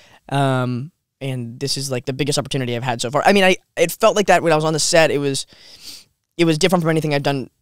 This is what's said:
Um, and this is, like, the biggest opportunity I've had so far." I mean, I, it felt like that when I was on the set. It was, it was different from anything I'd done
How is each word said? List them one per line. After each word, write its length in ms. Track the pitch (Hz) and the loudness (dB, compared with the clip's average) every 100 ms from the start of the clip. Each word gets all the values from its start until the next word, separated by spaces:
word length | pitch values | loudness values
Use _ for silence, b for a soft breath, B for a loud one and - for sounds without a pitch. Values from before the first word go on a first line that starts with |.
| b b - | b b -6
Um, 600 | 139 135 131 123 120 147 _ _ _ | -2 0 0 -2 -6 -10 _ _ _
and 400 | 139 131 117 127 | -8 -8 -10 -8
this 160 | 139 - | -6 -6
is, 140 | 139 | -6
like, 160 | 123 - | -6 -6
the 80 | |
biggest 240 | 131 143 147 | -4 -2 -2
opportunity 360 | 135 139 120 | -4 -6 -4
I've 80 | 120 | -4
had 200 | 131 120 | -4 -4
so 80 | 120 | -2
far." 120 | 139 - | 0 2
I 80 | |
mean, 100 | 202 | 4
I, 120 | 190 185 _ - | 4 0 _ -2
it 160 | 175 | -2
felt 240 | - 220 202 | 2 2 2
like 100 | 196 | 4
that 140 | 180 | 4
when 100 | 165 | 4
I 40 | 156 | 2
was 80 | |
on 80 | 156 | 2
the 60 | 156 | -2
set. 320 | - 170 156 | 2 4 4
It 80 | 131 | 2
was, 280 | 143 135 - B B B B B B _ _ - | -2 -4 -8 B B B B B B _ _ 0
it 80 | 170 | 0
was 100 | 156 | 2
different 260 | 180 180 | 2 2
from 80 | 160 | 2
anything 220 | 160 156 | 0 0
I'd 80 | 143 | 0
done 280 | 143 139 117 _ | 0 -2 -6 _